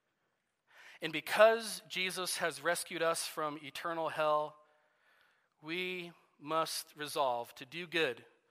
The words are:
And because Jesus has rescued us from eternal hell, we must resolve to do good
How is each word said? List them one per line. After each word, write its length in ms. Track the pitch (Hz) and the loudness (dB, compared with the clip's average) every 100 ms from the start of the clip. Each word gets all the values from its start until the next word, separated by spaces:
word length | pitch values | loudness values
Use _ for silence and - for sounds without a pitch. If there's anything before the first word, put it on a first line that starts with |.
| _ _ _ _ _ _ _ - - - | _ _ _ _ _ _ _ -20 -20 -10
And 120 | 160 | -6
because 680 | 156 - 196 220 226 220 180 - | -6 0 8 8 8 0 -10 -8
Jesus 480 | 180 185 175 175 - | -4 -2 -2 -4 -2
has 260 | 175 139 | -2 0
rescued 400 | 151 175 - 165 | 0 0 -2 -2
us 240 | 165 165 - | 0 0 -4
from 320 | - 151 151 | -4 -4 -6
eternal 480 | 151 - 175 165 156 | -10 -8 -6 -2 -2
hell, 480 | 160 156 151 151 - _ _ _ _ _ _ _ _ _ _ | 0 4 4 2 -6 _ _ _ _ _ _ _ _ _ _
we 520 | 151 175 180 180 170 - _ _ | -6 -4 -2 -4 -8 -14 _ _
must 460 | 147 160 160 - - 151 | -2 0 0 -2 -10 -10
resolve 560 | 147 156 135 120 120 - | -4 0 2 0 -4 -12
to 100 | 135 | -12
do 220 | 160 175 | -10 -4
good 360 | 165 147 113 - _ _ | 0 0 0 -12 _ _